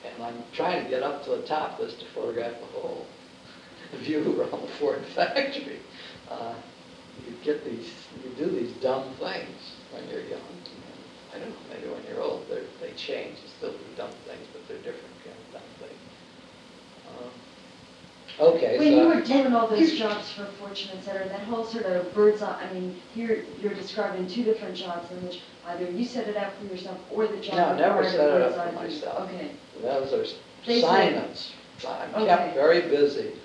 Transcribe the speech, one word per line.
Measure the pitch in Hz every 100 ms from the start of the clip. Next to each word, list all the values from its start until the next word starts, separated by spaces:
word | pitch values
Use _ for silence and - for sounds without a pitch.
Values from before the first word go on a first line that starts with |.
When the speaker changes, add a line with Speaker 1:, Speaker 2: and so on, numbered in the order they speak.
Speaker 1:
And | 120 117
I'm | 117 120 -
trying | - 170 165
to | -
get | 127
up | 143 147
to | -
the | 165
top | - 156 151 -
of | -
this | -
to | -
photograph | - - 113 117 -
the | - 131
whole | - 110 - - - - -
<laughs> | - - - - -
view | 147 151 127 -
around | - -
the | - -
Ford | 143 - -
factory. | - 180 277 277 - - - - - - - -
Uh, | 120 113 87 - - - - - 113
you | - -
get | 147 147
these, | 127 113 113 - - -
you | 127 123
do | 175
these | - - -
dumb | 170 131 - -
things | 175 190 - - - - -
when | - -
you're | -
young. | - 127
And | - - - - - - - - -
I | -
don't | -
know, | - -
maybe | - 64
when | - -
you're | -
old, | 69 - -
they're, | - - -
they | - -
change. | - - - -
You | - -
still | 156
do | - - -
dumb | - - -
things, | - -
but | - -
they're | -
different | - - - -
kind | - -
of | -
dumb | - - -
things. | - - - - - - - - - - - - - 120
Um, | 123 123 - - - - - - - - - - 160
okay, | - - 247
Speaker 2:
When | 302
Speaker 1:
so | 302
Speaker 2:
you | 330
were | 320
doing | 233 277 262
all | 233 226
those | 214 320 -
jobs | 220 208 -
for | 202 202
Fortune, | - 202 196 196 190
et |
cetera, | 196 190 190
that | 196
whole | 214 226
sort | 220 226
of | 190 180 175
bird's | 208 208 208
eye, | 190 - 190
I |
mean, | 185 185 180 -
you're, | 226 226 214 - -
you're | 202
describing | 180 - - 196 185 180
two | 240
different | 220 - 196
jobs | 180 180 175 175
in | 180
which | 180 175 - - 175
either | 175 180
you | 180
set | 247 247 208
it | 202
up | 196 -
for | 202
yourself | 180 180 185 -
or | - 214
the | 202
job | 196 180
Speaker 1:
No, | 165 -
never | 185 202
Speaker 2:
required | 185
a |
Speaker 1:
set | 175 147
it |
Speaker 2:
bird's | 139 127 -
Speaker 1:
up | 170
Speaker 2:
eye |
Speaker 1:
for | 165
Speaker 2:
view. | -
Speaker 1:
myself. | 151 - 180 185
Speaker 2:
Okay. | 185 156 - - -
Speaker 1:
Those | 123 135 131
are | 120 - - - - 233
Speaker 2:
They | 233
said |
Speaker 1:
assignments. | 208 190 - - - - - - - - -
I'm | - - 214 202
kept | 175
Speaker 2:
Okay. | -
Speaker 1:
very | 135 151 170
busy. | 165 147 139 123 104 -